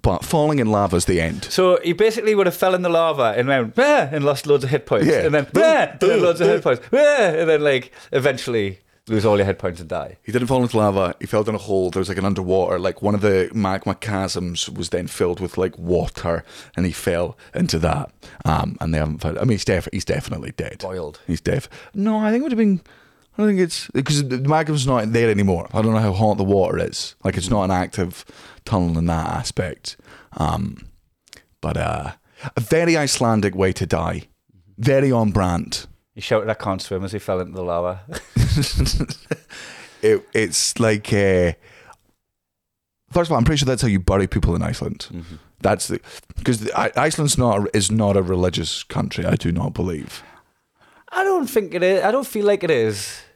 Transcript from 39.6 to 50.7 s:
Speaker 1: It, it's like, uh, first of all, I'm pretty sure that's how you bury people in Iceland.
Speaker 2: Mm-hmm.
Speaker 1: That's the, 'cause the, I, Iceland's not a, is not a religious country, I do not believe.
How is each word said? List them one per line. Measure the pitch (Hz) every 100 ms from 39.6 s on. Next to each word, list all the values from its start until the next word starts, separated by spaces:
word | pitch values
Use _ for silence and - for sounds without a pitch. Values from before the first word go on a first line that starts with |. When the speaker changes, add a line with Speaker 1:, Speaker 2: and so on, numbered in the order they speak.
| - - - -
Speaker 1:
It, | 107 104 -
it's | 113 101 - - -
like, | 113 107 -
uh, | 104 98 92 87 80 - - - - _ _ _ _ _ _ _ _ _ _ _
first | 175 165
of |
all, | 135
I'm |
pretty | 127 151
sure | 131
that's | 127
how | 127
you | 98
bury | 90 98 95
people | 107 82
in | 85
Iceland. | 85 - - - -
Speaker 2:
Mm-hmm. | 87 82 78 _ _
Speaker 1:
That's | 98 101 -
the, | 95 - - _ -
'cause | - 113
the, | 107 -
I, | 110 -
Iceland's | 151 160 147 -
not | 123 104 101
a, | 107
is | 98
not | 110 101 98
a |
religious | 90 92 90 85 80 -
country, | - - 98 -
I | 87 90
do | 85
not | 85 -
believe. | - 95 80 - - - - _ _ _